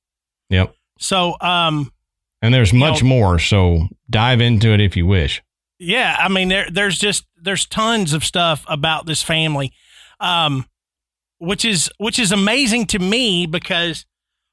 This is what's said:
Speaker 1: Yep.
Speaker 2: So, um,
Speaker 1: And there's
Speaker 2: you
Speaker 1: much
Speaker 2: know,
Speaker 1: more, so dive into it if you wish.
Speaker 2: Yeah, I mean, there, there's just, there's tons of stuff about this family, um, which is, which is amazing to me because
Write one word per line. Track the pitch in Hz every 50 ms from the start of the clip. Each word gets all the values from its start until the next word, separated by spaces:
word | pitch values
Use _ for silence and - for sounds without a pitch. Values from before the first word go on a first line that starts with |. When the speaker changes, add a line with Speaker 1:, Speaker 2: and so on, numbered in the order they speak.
| _ _ _ _ _ _ _ _ _ _
Speaker 1:
Yep. | 98 92 95 - - _ _ _ _ _
Speaker 2:
So, | - - 196 190 180 175 165 -
um, | - 175 180 175 170 165 156 151 143 123 - _ _ _ _ _ _ _ _ _
Speaker 1:
And | - 113 123
there's | 131 120 95 101
Speaker 2:
you | 123
Speaker 1:
much | 135 160 156 151 -
Speaker 2:
know, | 131
Speaker 1:
more, | 127 127 110 92 90 82
so | 82 - 110 101 92 90 85 82 80 - - _ _ _
dive | 117 110 110 123 131 117
into | 117 120 120 107 110 117
it | 107 104
if | 104 98 -
you | 92 85
wish. | 87 101 95 78 67 - - - _ _ _ _ _ _ _
Speaker 2:
Yeah, | 185 170 196 254 240 175 156 -
I | 160 190
mean, | 190 190 185 180
there, | 185 196 185 -
there's | 180 190 202 202 175 -
just, | - 208 196 - - _ _
there's | _ 165 185 196 165 -
tons | - - 208 220 220 233 220 202 156 147
of | 160 -
stuff | - - 185 175 170 160 139 - -
about | 160 147 139 160 160 151 - 165
this | 156 -
family, | - - 165 160 160 160 151 139 139 131 - _ _ _ - - - - _ _
um, | 208 180 180 170 165 151 139 131 123 - _ _ _ _ _ _ _ _ _ _ _ _ _ _
which | 170 165 208 - -
is, | 226 214 165 - - - _
which | 196 226 - -
is | 247 180
amazing | 202 202 196 208 226 269 285 233 214 240 226 165
to | - 208
me | 180 185 208 240 262 226 185 175 175
because | 165 156 175 - - 190 170 170 170 160 - - _ _ _ _ _ _ _ _ _